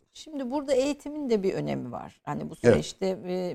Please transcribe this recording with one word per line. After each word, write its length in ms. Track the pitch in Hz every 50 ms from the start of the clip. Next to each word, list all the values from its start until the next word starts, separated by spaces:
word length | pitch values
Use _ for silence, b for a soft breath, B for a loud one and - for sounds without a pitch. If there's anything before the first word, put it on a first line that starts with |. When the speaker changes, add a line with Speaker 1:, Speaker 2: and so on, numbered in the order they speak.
| _ _ _
Speaker 1:
Şimdi 380 | - - 311 320 277 277 240
burada 220 | 254 302 277 277 277
eğitimin 560 | 247 269 285 285 285 - 294 294 302 294 254
de 140 | 233 208 190
bir 100 | 196 -
önemi 380 | 160 147 147 139 135 127 123
var. 300 | 117 - - 76 - _ _
Hani 260 | - 147 151 156 151
bu 40 | 160 - -
Speaker 2:
Evet. 100 | 123 110
Speaker 1:
süreçte, 340 | - 151 - - - 196 190 190 - - 180
e, 260 | 180 185 180 180